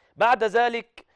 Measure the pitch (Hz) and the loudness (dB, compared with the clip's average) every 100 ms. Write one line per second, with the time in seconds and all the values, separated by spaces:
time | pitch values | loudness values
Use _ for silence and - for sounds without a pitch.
0 | _ - 220 247 220 202 240 233 - - | _ -2 0 2 0 0 0 -4 -12 -20
1 | _ | _